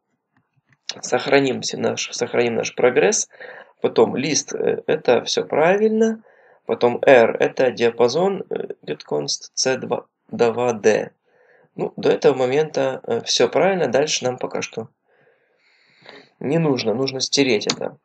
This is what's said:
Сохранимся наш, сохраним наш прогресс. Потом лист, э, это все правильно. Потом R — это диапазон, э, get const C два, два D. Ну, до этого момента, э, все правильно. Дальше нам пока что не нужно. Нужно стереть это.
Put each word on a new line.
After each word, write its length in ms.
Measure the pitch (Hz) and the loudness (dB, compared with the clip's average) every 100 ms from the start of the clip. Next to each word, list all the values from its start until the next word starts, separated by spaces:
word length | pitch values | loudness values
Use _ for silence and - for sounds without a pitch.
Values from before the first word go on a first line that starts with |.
| _ _ _ _ _ _ _ _ - - | _ _ _ _ _ _ _ _ -18 -14
Сохранимся 760 | - 123 - 143 139 113 - - | -4 -2 2 4 4 -2 -6 -4
наш, 320 | 120 113 - | -4 -4 -6
сохраним 420 | - 117 120 120 | -6 -4 0 0
наш 200 | 113 113 | 0 -4
прогресс. 540 | - 127 127 180 214 - - - - - _ | 0 2 4 2 2 -4 -12 -20 -20 -20 _
Потом 340 | - - 113 170 | -2 2 2 2
лист, 380 | 160 139 - | -2 -4 -4
э, 280 | - - - - | -4 -2 -2 -2
это 360 | - - 117 | -2 2 0
все 200 | - - | 0 -4
правильно. 800 | - 131 165 202 220 220 226 220 _ _ _ _ | -2 0 2 2 2 2 0 -2 _ _ _ _
Потом 360 | - 117 120 120 | -6 0 0 2
R — 320 | - 131 110 - | 6 6 6 2
это 320 | 143 - 131 | -2 0 0
диапазон, 720 | 104 117 113 120 143 190 196 - | 2 0 2 0 2 -2 -2 -6
э, 240 | - - - | -8 -8 -12
get 180 | - 147 - | -12 -12 -6
const 420 | 151 143 - - | -6 -6 -8 -8
C 220 | - - 131 | -4 -2 -2
два, 300 | 113 113 - _ - | -4 -6 -8 _ -8
два 440 | 110 117 113 123 | 0 0 2 -2
D. 400 | 113 104 104 104 _ _ _ _ _ _ | 2 2 2 0 _ _ _ _ _ _
Ну, 180 | - - - | -8 -8 -2
до 140 | 208 | 0
этого 240 | 196 156 | 4 2
момента, 640 | 131 127 139 156 - 135 131 | 2 0 0 -2 -2 -2 -4
э, 160 | - 117 | -4 -4
все 260 | 110 - 120 | -2 0 2
правильно. 400 | 135 175 190 143 | 2 2 2 0
Дальше 360 | 123 151 - | 0 0 -2
нам 140 | 123 123 | -4 -4
пока 240 | - - | -6 -8
что 260 | - - - _ _ _ _ _ _ _ _ _ _ _ - - - - | -8 -10 -14 _ _ _ _ _ _ _ _ _ _ _ -20 -20 -20 -10
не 180 | 123 160 | -2 0
нужно. 360 | 160 123 110 | 0 0 -2
Нужно 260 | 110 135 131 | -2 -4 -4
стереть 460 | 123 - 139 104 - | -4 0 2 0 -2
это. 320 | - - - | -4 -6 -10